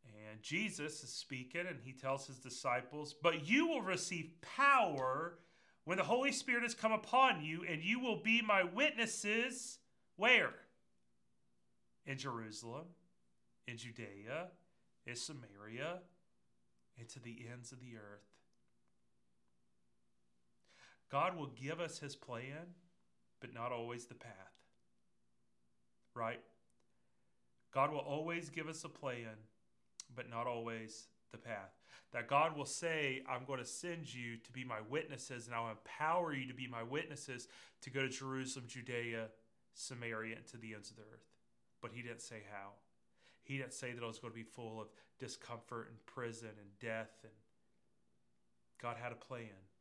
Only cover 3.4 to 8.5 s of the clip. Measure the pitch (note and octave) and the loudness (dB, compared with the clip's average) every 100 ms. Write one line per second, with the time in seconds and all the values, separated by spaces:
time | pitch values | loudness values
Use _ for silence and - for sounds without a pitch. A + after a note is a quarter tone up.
3.4 | D3 B3+ E4 D#4 F#3+ F3+ - F3 D#3+ - | 6 6 8 4 2 0 0 -4 -6 -10
4.4 | - - C#4 C4+ G3 C#3 C3 C3+ E3+ E3+ | -8 6 10 10 8 4 2 2 0 -6
5.4 | - - - _ - F#3+ F3 A#3+ C#4 C#4 | -20 -20 -20 _ 0 2 6 6 6 2
6.4 | - A#3+ A#3+ A#3 A3 A3 - B3+ C4 F3+ | 2 2 2 2 4 4 6 10 10 8
7.4 | D3+ E3 F3+ D#3+ E3+ B3 B3+ G#3 A3 A3+ | 2 -2 0 0 2 4 4 4 6 6
8.4 | A3 | 8